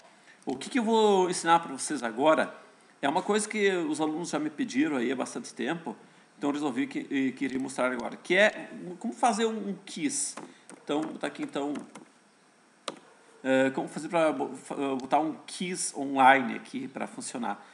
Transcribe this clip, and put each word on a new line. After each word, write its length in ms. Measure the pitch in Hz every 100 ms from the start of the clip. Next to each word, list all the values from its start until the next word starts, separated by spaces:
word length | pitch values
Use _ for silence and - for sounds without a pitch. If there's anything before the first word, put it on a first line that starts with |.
| - - - - -
o 100 | 131
que 140 | -
que 100 | 262
eu 40 |
vou 460 | 220 226 214 196 175
ensinar 300 | 175 165 170
pra 100 | 143
vocês 300 | 131 - 147
agora 520 | 117 110 151 147 92 - - _ _ -
é 80 | 143
uma 120 | 170
coisa 280 | 180 214 208
que 200 | 220 196
os 300 | 180 156 151
alunos 300 | 156 156 165
já 100 | 151
me 100 | 151
pediram 460 | 151 123 127 156 139
aí 160 | 123
há 40 | 131
bastante 380 | 127 135 113
tempo, 400 | - 117 170 147 104 - - _ -
então 140 | 143
eu 20 |
resolvi 340 | 147 151 123 139
que, 120 | 147 135
e 200 | 139 131
queria 260 | 127 135 131
mostrar 320 | 135 - 127
agora, 240 | 123 113 -
que 180 | - 180
é 320 | 208 - - - 175 175
como 140 | 233
fazer 340 | - 240 214 226
um, 260 | 220 196
um 40 | 185 -
quiz. 520 | - 143 - - - - - - -
Então, 200 | - 147
tá 260 | 156 - 147
aqui, 160 | -
então, 300 | 147 151 143 139 - - - _ _ _ _ _ _ _ - - - - _ -
é, 280 | 131 262 269
como 180 | 151 -
fazer 180 | - 160
pra 240 | 170 160
bo-, 240 | 139 135 135
fa-, 400 | - 139 139 135
botar 240 | 131 147
um 160 | 156 139 -
quiz 480 | - 180 185 - -
online 580 | 139 135 131 135 117 107
aqui 320 | - 127 135
pra 200 | - 107
funcionar. 540 | - 117 131 110 - -